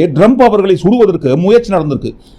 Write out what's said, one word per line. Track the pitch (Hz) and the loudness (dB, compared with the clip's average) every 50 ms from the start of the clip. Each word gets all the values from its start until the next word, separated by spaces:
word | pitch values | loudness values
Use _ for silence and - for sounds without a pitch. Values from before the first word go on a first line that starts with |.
| 160 175 135 | 0 0 0
ட்ரம்ப் | 147 185 233 262 233 254 | 2 2 2 4 2 2
அவர்களை | 233 202 202 190 196 185 - - | 2 2 0 0 0 -2 0 0
சுடுவதற்கு | 185 240 247 226 190 175 165 - 135 131 160 175 | 0 2 2 2 0 0 -2 -2 -2 -2 -2 0
முயற்சி | 190 226 240 233 214 196 | 2 2 2 0 0 -4
நடந்திருக்கு. | 175 156 151 139 120 - 113 - - _ _ - | -4 -4 -4 -6 -6 -8 -10 -12 -14 _ _ -20